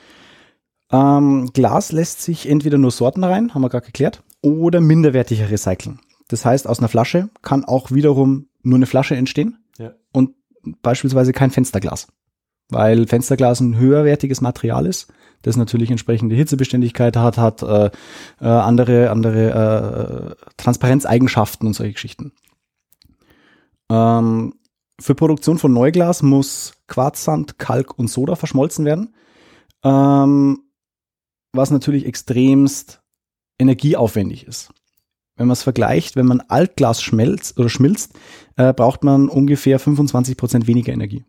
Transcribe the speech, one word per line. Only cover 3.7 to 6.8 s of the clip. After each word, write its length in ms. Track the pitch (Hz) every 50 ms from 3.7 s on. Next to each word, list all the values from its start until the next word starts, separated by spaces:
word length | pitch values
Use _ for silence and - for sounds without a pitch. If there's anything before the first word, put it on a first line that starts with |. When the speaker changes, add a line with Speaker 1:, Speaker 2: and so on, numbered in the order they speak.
| - 120 -
Speaker 1:
geklärt, 380 | - - - 135 208 - - _ _ _ _ -
oder 380 | 143 151 160 165 170 170 175
minderwertiger 680 | 165 151 156 165 160 151 127 131 117 - 120 110 107 101
recyceln. 520 | 107 101 - 95 92 - - - 139 - _ _ _ _ _
Das 180 | - 120 - -
heißt, 220 | 120 127 139 139
aus 140 | - 117 -